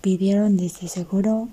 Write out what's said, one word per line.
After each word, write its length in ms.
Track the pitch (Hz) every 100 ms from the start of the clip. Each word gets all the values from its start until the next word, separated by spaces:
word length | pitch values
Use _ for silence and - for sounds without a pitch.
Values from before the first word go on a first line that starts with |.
pidieron 540 | 196 185 190 202 208 190
desde 300 | 180 - 175
seguro 640 | 180 175 190 202 220 233